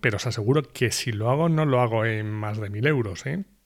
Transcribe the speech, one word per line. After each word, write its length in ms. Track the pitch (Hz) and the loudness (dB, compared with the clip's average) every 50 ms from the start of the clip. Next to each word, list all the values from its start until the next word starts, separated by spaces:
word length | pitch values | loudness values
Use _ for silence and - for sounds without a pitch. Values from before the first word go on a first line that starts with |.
pero 160 | - 120 101 | 0 0 0
os 100 | 95 - | 0 -2
aseguro 380 | 123 - 117 104 117 143 151 - | -4 -4 0 0 2 2 2 0
que 260 | - - - 127 104 | -2 -2 -2 0 0
si 220 | - - - 120 | 0 -2 -4 -4
lo 180 | 110 104 107 120 | -4 -2 0 0
hago, 180 | 135 151 170 170 | 2 2 2 2
no 160 | 160 156 156 | 2 2 2
lo 160 | 143 127 123 | 4 4 4
hago 240 | 123 110 113 110 110 | 4 2 2 0 0
en 280 | 113 110 107 107 107 | 0 0 -2 -4 -4
más 260 | 107 107 107 104 107 110 | -4 -4 -4 -4 -4 -4
de 120 | 104 98 | -6 -6
mil 160 | 101 107 120 151 | -4 0 2 2
euros, 380 | 151 127 113 98 90 - - | 2 2 0 -2 -6 -6 -6
¿eh? 180 | 135 156 202 190 - _ _ _ | -6 -6 -6 -6 -10 _ _ _